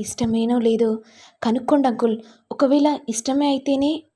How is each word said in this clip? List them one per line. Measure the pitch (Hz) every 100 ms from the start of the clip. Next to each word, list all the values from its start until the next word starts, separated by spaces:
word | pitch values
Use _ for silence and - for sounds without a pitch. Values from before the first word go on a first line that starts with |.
ఇష్టమేనో | 202 - 233 226 226 247
లేదో | 226 226 226 220 - - - -
కనుక్కోండి | 233 240 247 294 262
అంకుల్. | 220 233 226 - - -
ఒకవేళ | - 269 285 294 285 -
ఇష్టమే | 220 - 269 285
అయితేనే | 277 277 269 277 320 -